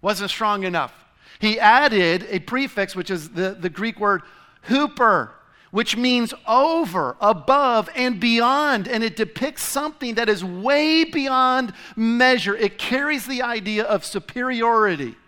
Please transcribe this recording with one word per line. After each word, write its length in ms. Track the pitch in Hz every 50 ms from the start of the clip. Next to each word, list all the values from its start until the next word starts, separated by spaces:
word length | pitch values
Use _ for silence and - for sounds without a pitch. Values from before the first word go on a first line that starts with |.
| -
Wasn't 280 | 190 208 180 202 185
strong 320 | - - 226 214 208 202 190
enough. 320 | 185 175 165 139 120 - - _ _ _ _ _ - - -
He 180 | - 214 214 226
added 680 | 220 208 226 254 294 285 226 202 180 165 165 185 - -
a 80 | 208 185
prefix, 560 | - - 233 254 277 - - - 196 190 -
which 160 | 185 175 -
is 200 | 190 175 151 165
the, 260 | - 165 190 190 196 220
the 100 | 170 180
Greek 300 | 151 156 202 226 220 -
word 240 | 202 208 202 180 - - - - - _ _ _ _ -
huper, 640 | 233 269 294 285 294 - 254 226 202 165 123 110 - - _ _ _ _ _ _ -
which 240 | 196 233 - -
means 360 | 214 247 254 247 247 233 226 - - _
over, 720 | - 220 254 277 320 330 330 330 208 170 185 151 127 123 -
above, 720 | 208 208 220 170 143 - 262 285 285 262 240 220 208 - -
and 240 | 262 254 254 240 190
beyond. 680 | 196 240 233 233 233 240 269 285 302 294 269 220 185
And 160 | 208 254 220 226
it 140 | 226 220
depicts 480 | 208 185 - - - 254 294 294 - -
something 500 | - - 277 294 311 302 _ - 240 226
that 140 | 208 226 214
is 160 | 214 190 175
way 580 | 185 175 180 196 247 277 285 302 311 311 320 330
beyond 680 | 320 320 330 269 269 262 262 254 254 254 262 254 226 - - - - -
measure. 580 | - 220 226 233 240 254 254 262 247 156 190 202
It 240 | 226 226 196 - -
carries 480 | - - 240 262 285 294 302 277 202
the 160 | 247 269 254 254
idea 400 | 240 240 226 196 202 214 214 214
of 220 | - 214 190 -
superiority. 1120 | - - 202 - - - 247 247 254 254 233 226 233 233 226 214 208 175 147 143 117 113 _ _